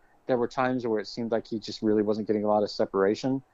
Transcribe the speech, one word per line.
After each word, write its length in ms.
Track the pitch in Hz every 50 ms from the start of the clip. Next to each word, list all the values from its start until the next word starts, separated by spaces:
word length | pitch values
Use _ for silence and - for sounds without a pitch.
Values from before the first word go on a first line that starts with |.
| _ _ _ _ _ -
there 80 | 131
were 120 | 120 120 113
times 380 | - 135 127 127 127 127 117
where 140 | 117 110 107
it 80 | 95 -
seemed 240 | - 123 117 113
like 160 | 113 110 - -
he 120 | 117 107
just 220 | - - 101 -
really 220 | 113 110 104 107 104
wasn't 240 | 104 107 110 104 -
getting 160 | 107 107 104
a 40 | 107
lot 140 | 107 107 107
of 80 | -
separation, 720 | - - 110 - - 98 95 98 110 - - 131 131 135 - _